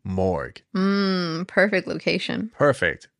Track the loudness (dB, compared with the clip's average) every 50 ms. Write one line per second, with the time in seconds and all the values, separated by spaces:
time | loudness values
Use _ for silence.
0 | -6 -4 0 0 2 2 0 0 -4 -8 -12 -16 -14 _ -2 0 2 2 2 2
1 | 2 0 0 0 -2 -4 -4 -6 -6 -2 2 2 2 4 2 0 -2 -2 -6 -4
2 | -2 -2 -2 0 -2 -4 -4 -4 -6 -6 0 2 4 4 4 4 0 0 0 -2
3 | -8 -20 _